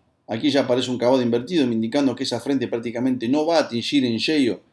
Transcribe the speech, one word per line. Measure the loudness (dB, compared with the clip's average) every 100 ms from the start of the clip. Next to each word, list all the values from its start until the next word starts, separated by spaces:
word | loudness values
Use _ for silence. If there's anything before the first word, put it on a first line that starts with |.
| _ _ -8
Aquí | -2 0
ya | 2
aparece | 2 0 0
un | 0
cavado | 2 4
invertido, | 2 0 0 0
indicando | 0 0 -2 0 0
que | 0
esa | -4 -4
frente | -2 -2 -2
prácticamente | -4 -4 -2 -2 0 0
no | 0
va | 2 2
a |
atingir | 0 -4 -2 0
en | 2 0
lleno | 0 2 0 -2 _